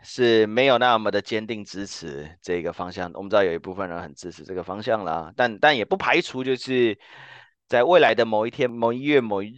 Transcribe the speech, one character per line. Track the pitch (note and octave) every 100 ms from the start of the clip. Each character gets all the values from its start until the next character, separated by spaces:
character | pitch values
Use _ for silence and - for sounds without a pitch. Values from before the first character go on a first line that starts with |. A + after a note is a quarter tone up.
是 | - - A#2+ A2+ G#2+
没 | A2+ C3+
有 | A#2+
那 | B2 A2+
么 | G#2
的 | G2+
坚 | - A2 A2
定 | G#2+ F#2+
支 | F#2 G2
持 | - E2 C#2+ D2+ F2
这 | - F2
个 | E2
方 | E2 F2+
向。 | F#2 F2 F2
我 |
们 | G2
知 | G#2
道 |
有 | F#2+
一 | E2
部 | F#2+
分 | F#2 F#2
人 | E2+
很 | E2+
支 | C#2+ F2+
持 | D#2+
这 | F2+
个 | F2+
方 | F2 G2
向 | A2+ A2+
啦， | F2 E2 D#2+ -
但， | A#2+ G2+
但 | D3+ C3+
也 |
不 | G2+ G2
排 | - D3+
除 | - B2+
就 | C3 B2+
是 | - B2+ A#2 G2+ - - - - _ _ -
在 | A#2+
未 | B2+ F3
来 | B2+ A2+
的 |
某 | A2+ G#2+ A#2
一 |
天、 | B2+ B2
某 | A#2+ A#2
一 | B2
月、 | C#3+ C#3+
某 | A2+ G2
一 | G#2